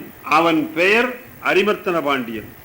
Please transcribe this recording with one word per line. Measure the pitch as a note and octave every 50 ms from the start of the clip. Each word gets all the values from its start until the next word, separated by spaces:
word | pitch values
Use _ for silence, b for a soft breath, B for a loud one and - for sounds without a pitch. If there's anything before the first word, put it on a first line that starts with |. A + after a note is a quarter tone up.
| - - - - - -
அவன் | D3 D#3 E3+ E3+ D#3+ D#3 C#3+ -
பெயர் | - D#3 F3 G3 G#3 A3+ B3 B3 - - - - - - -
அரிமர்த்தன | C3 D#3 F#3 G3+ G#3 G3+ - - G3 F3 E3
பாண்டியன். | C#3+ C#3+ C#3 C3+ A#2+ A2+ A2+ G#2+ G2+ - - -